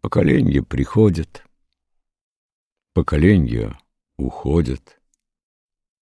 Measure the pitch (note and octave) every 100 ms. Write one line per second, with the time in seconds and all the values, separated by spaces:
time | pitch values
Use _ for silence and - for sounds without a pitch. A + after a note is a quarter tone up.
0 | - - E2+ - - C#2 - - - -
1 | G#2+ E2 D#2 - _ _ _ _ _ _
2 | _ _ _ _ _ _ _ _ _ -
3 | D2+ D2+ E2+ G2+ C2 A1+ G#1+ - _ _
4 | _ _ B1+ - C2+ D#2 C2+ C2 _ _
5 | _ _ _ _ _ _ _ _ _ _
6 | _